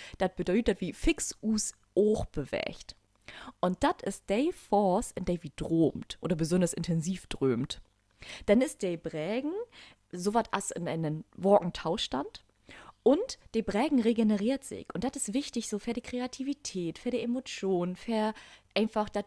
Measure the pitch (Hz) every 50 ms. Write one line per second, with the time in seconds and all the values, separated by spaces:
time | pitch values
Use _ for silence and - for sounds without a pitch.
0 | - - - - 190 185 - - 165 180 180 233 233 233 190 - 185 196 196 -
1 | - 311 330 - - - - - - 220 220 214 - - - _ _ _ - -
2 | 208 208 214 - - - - 151 135 - - - - - - - - - - _
3 | _ _ _ _ _ - - - - - - _ - 185 185 - - 330 370 -
4 | - 196 - - - - 196 226 285 349 - - - - 208 202 208 185 180 214
5 | 247 - - - 180 - 175 170 - 143 - - 156 - 165 165 160 135 - -
6 | - - - - - 160 175 156 165 151 175 185 180 165 - - 165 - 165 165
7 | 151 180 185 180 - - - - 135 135 120 117 135 - - - - _ _ _
8 | _ _ _ - - - - - - - 208 240 262 - - - 208 180 170 160
9 | - 165 - 156 156 180 214 254 277 302 359 427 480 - - - - - - _
10 | _ _ - 180 180 208 214 233 214 - - 202 - - - - 170 147 151 165
11 | 165 147 156 156 - _ - - 175 196 202 - - 175 - - - 160 180 233
12 | - - - 262 320 440 - - _ _ _ _ _ - - - - - - _
13 | - 233 285 359 494 - - - - - - 226 - - 190 208 269 320 294 247
14 | 208 233 233 226 226 214 214 190 202 240 277 269 - - - 87 - - - 185
15 | 233 269 - 269 - - 196 277 285 - - 233 - - 220 202 - 240 233 240
16 | - - 247 247 247 254 - - 262 277 277 - - - - 185 175 165 160 -
17 | - 240 247 - - 233 240 254 - - - - 202 190 190 175 175 180 180 -
18 | - 233 226 214 214 220 214 - - - - - _ _ - 196 220 220 - 214
19 | 208 208 - 208 202